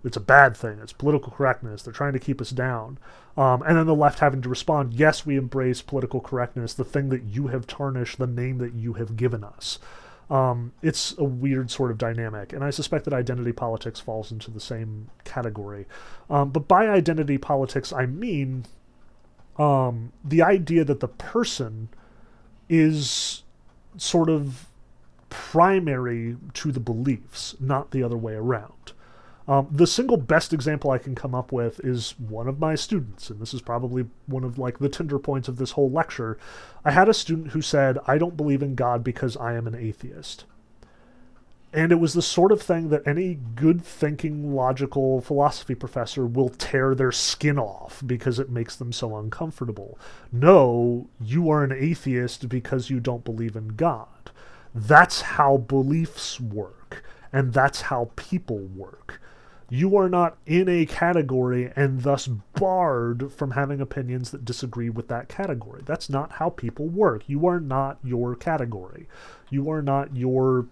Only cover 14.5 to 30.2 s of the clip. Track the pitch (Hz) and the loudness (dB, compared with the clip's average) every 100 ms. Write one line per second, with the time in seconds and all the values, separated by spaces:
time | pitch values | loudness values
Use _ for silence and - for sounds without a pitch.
14.5 | 110 - 113 110 107 107 - - - 117 | -14 -10 -8 -8 -10 -14 -16 -10 -6 -6
15.5 | 104 101 101 98 - - - - 143 139 | -8 -10 -12 -14 -16 -16 -16 -2 0 2
16.5 | 143 - 185 220 196 170 156 147 135 - | -2 4 6 6 4 2 0 0 -2 0
17.5 | 139 131 131 - 131 127 147 240 156 135 | 0 0 -4 -4 -2 -2 -2 -4 -2 -2
18.5 | 131 117 - - _ - - - _ - | -6 -10 -18 -20 _ -20 -20 -20 _ -16
19.5 | - 147 139 127 117 117 - 147 160 165 | 0 2 4 2 -2 -10 -12 0 4 6
20.5 | 196 160 165 147 139 123 - - 233 233 | 6 4 2 2 0 -2 -6 -4 -2 -2
21.5 | - 117 110 110 - - - - - - | -4 -6 -8 -12 -14 -20 -20 -20 -20 -20
22.5 | - - 165 156 151 135 - - - - | -20 2 6 6 4 0 -4 -4 -8 -16
23.5 | - - _ - 170 - 170 160 156 143 | -20 -20 _ -20 -10 0 2 4 2 0
24.5 | 127 - - - - - - - - - | -8 -16 -20 -20 -20 -20 -20 -18 -16 0
25.5 | 160 180 196 160 131 123 117 117 120 - | 6 8 6 2 -2 -2 -4 -4 -8 -12
26.5 | - 151 127 117 113 135 120 - - - | -6 -4 -2 -4 -2 0 -2 -6 -12 -12
27.5 | - 131 135 143 135 120 117 110 107 113 | -6 -2 -2 -2 -2 -2 -2 -6 -4 -2
28.5 | 117 107 - - - - - - - - | -2 -4 -20 -20 -20 -20 -20 -20 -16 2
29.5 | 139 139 147 170 - 262 226 | 2 2 4 4 4 2 2